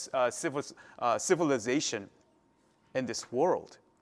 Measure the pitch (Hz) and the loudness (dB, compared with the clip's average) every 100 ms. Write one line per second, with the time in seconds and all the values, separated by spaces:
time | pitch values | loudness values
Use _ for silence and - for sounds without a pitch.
0 | - 135 123 - 165 143 - - - - | -4 0 0 0 -4 -4 -6 -12 -20 -4
1 | 123 110 - 170 160 135 107 143 - 113 | 0 2 2 4 4 2 2 0 0 -4
2 | 98 _ _ _ _ _ _ _ _ 131 | -8 _ _ _ _ _ _ _ _ -4
3 | 123 113 - 120 175 127 - - _ _ | -4 -4 -4 0 2 0 -4 -18 _ _